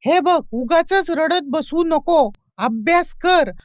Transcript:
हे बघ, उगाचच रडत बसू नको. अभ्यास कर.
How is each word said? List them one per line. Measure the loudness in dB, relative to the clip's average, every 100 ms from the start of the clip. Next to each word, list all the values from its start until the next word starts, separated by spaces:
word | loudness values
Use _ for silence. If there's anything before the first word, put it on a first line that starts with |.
| 2
हे | 2
बघ, | 2 0 0
उगाचच | -8 0 0 2 0 0
रडत | -2 0 0
बसू | -2 -4 -2 -2
नको. | 0 0 2 2 2 -2 _ _
अभ्यास | -4 -4 0 0 0
कर. | -4 2 2 2 -4